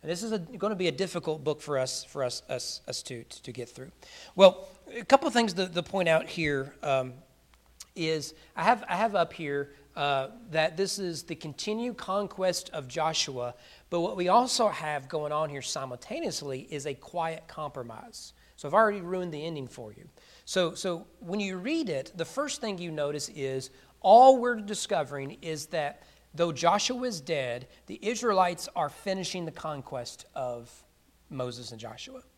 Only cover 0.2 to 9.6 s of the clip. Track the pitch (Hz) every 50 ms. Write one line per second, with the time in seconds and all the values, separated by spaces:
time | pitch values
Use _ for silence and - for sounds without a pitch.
0.2 | 214 226 220 208 165 165 254 190 185 214 214 180 185 175 147 135 190 180 - 175
1.2 | - 165 156 156 139 151 147 147 - - 147 135 131 127 - - - - - 143
2.2 | 135 123 120 - - - 143 123 - - - - - - 127 - - - 127 117
3.2 | 117 - - - - - 117 127 120 - - - 131 143 - _ - - - -
4.2 | - - - - 190 - - - - - - - - - 220 233 208 - 269 269
5.2 | - 320 226 240 233 214 175 175 185 180 165 175 170 - - 196 180 170 160 160
6.2 | - - - - 160 151 143 135 135 135 - - - 147 135 135 131 127 123 135
7.2 | - _ _ _ _ _ - _ _ _ - _ - _ _ 190 165 160 160 156
8.2 | 143 - - - - - _ - 160 202 247 208 - - 175 180 214 226 202 190
9.2 | 170 170 - - 165 143 143 143